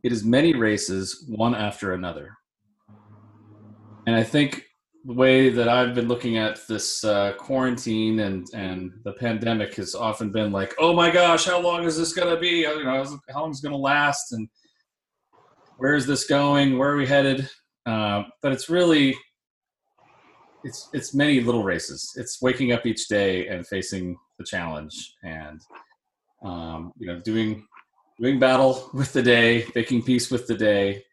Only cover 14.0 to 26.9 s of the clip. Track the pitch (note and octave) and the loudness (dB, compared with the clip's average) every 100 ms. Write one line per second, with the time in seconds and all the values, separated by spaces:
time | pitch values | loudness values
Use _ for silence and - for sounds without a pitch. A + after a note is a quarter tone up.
14 | D3 C#3 - A#2 A2 _ _ _ _ _ | 2 -2 -6 -10 -10 _ _ _ _ _
15 | _ _ _ _ _ _ _ - C3 D3 | _ _ _ _ _ _ _ -4 0 0
16 | B2+ C3+ - C#3+ C#3+ C#3+ C#3 C3 C#3+ C#3+ | 0 -2 2 2 4 4 4 2 0 0
17 | C3 C#3+ C#3 C3 C3+ - _ _ A#2 A2 | 2 4 4 0 -4 -12 _ _ -4 -2
18 | G#2+ G#2 G#2 _ C#3 C3 - F3 F3 D3+ | -2 -2 -6 _ -4 -4 -2 2 4 6
19 | C3+ - _ _ _ _ _ _ _ _ | 4 0 _ _ _ _ _ _ _ _
20 | _ _ _ _ _ _ C3 - - D3 | _ _ _ _ _ _ -14 -14 -10 -10
21 | - C#3 D3 C3+ A#2 A#2+ G2 F2 - C2+ | -4 0 4 4 2 0 0 -4 -6 -12
22 | - C3 A#2+ - B2+ B2+ B2+ A#2 A#2 G#2+ | -14 -12 -12 -2 -2 0 0 0 -2 -4
23 | - G#2 G2 F#2 F#2 F2+ F2 G2 - G2 | -2 0 2 0 -4 -8 -6 -8 -6 -6
24 | F2+ F2 _ _ - F#2+ E2+ D2+ D#2 - | -8 -10 _ _ -10 -8 -6 -10 -12 -16
25 | - _ E2+ D#2+ D2+ D#2 _ - _ _ | -18 _ -14 -14 -14 -18 _ -20 _ _
26 | _ _ _ _ F#2+ F2 E2 E2 E2+ | _ _ _ _ -12 -10 -10 -12 -14